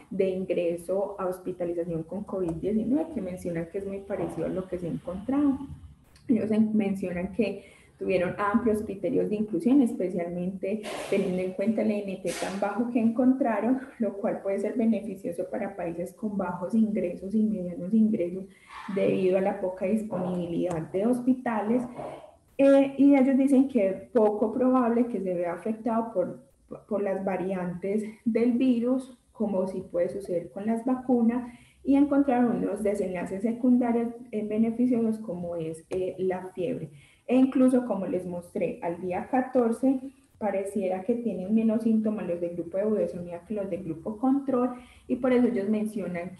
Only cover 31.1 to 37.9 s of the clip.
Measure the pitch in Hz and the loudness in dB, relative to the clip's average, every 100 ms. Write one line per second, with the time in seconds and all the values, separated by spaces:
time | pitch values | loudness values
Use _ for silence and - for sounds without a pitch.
31.1 | 240 226 247 - - - _ 269 277 285 | 4 4 0 -6 -14 -20 _ 2 4 6
32.1 | 277 269 247 240 180 185 208 202 208 180 | 4 4 4 4 2 -2 0 0 0 -2
33.1 | 175 180 190 226 233 254 247 240 233 233 | -4 -6 -2 -2 2 4 4 4 0 0
34.1 | - - 214 208 214 226 226 247 233 226 | -6 -8 -6 -2 2 2 2 2 2 2
35.1 | 220 - 175 175 170 160 160 - 185 185 | -2 -4 -6 -6 -4 -6 -8 -6 -4 -4
36.1 | - 185 185 185 185 170 165 156 - - | -2 -2 -2 -6 -6 -4 -4 -8 -14 -20
37.1 | _ - 254 262 269 254 254 247 | _ 2 4 6 6 6 6 2